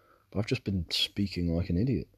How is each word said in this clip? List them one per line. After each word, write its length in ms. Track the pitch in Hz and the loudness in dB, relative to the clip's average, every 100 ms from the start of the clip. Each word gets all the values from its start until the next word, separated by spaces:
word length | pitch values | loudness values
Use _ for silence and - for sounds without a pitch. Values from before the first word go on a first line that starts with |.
| _ _ _ | _ _ _
but 100 | 95 | -4
I've 80 | 104 | -2
just 160 | 127 | -2
been 200 | 104 95 82 | 0 -2 -2
speaking 640 | - - - 101 90 85 | -2 -2 -2 -2 0 0
like 160 | 82 85 | 2 2
an 60 | 87 | 2
idiot, 320 | 131 90 - | 2 0 -4